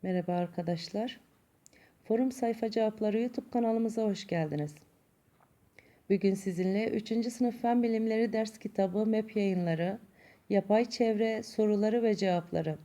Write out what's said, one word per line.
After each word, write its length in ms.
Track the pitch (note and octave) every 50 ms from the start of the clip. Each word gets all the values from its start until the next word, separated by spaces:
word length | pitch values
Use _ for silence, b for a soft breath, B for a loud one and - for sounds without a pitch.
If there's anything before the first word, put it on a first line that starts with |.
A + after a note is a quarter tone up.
| -
Merhaba 260 | F#3 F#3 F3+ E3+ F3 F3+
arkadaşlar. 880 | F3 F3 F3 F3 - E3+ E3 F3 E3 E3+ - - G3+ A3 B3 - - _ _ _ _ _ _ _ _ _ b b b b b b b _
Forum 280 | - G#3+ A3+ C4 C4 B3+
Sayfa 380 | - - A#3 A#3 A3+ - A3+
Cevapları 500 | G#3+ A3+ A3 G#3+ G#3+ A3 A3 G#3 G3+ A3
YouTube 300 | A#3 B3 B3 - C4 -
kanalımıza 540 | - B3 A#3 A3+ A3+ A3+ A3+ A3+ A3 A#3 A3+
hoş 220 | G#3+ G3+ - -
geldiniz. 480 | - - E3+ D#3+ D#3 D3 D3 D3 D3+ D3 - - _ _ _ _ _ _ _ _ _ _ _ _ _ _ _ _ _ _ b b b b b b _
Bugün 240 | G3 G3 - G3 F#3+
sizinle 540 | G3 - G3 F#3 E3+ F#3 F#3 F#3+ G3+ A3 A3+
üçüncü 420 | - A3 G#3+ - A3+ A3+ A#3 A#3+
sınıf 320 | B3 - B3+ A#3+ A#3 A#3+ -
Fen 200 | A#3 A#3+ A#3+ A#3
Bilimleri 500 | A#3 A3+ A3+ A3 A3+ A3 A3 A3+ A3+ G#3
ders 260 | A3 A3+ G#3+ - -
kitabı 480 | - G#3 - - G3 F#3+ F3+ G#3 A3
mep 300 | G#3+ A3 G#3+ G#3+ A3 -
yayınları, 640 | A3 G3+ G3 F#3+ F3+ F3 E3+ E3 D#3+ E3+ F3+ G3 A3+ - B B B B B B B B B
yapay 360 | G3+ G3+ F#3+ G3 G#3 A3 A#3+
çevre, 580 | A#3 - - A#3+ A3+ A3 G#3 A3+ A3+ A3 A3 A#3
soruları 600 | - - - G#3+ G#3+ G#3 G3+ G#3 G#3+ G#3+ A#3+ A3+
ve 120 | A3+ G#3+
cevapları. 640 | - G3+ F#3+ F3+ F3 E3+ - - E3+ E3 D#3 D#3 - -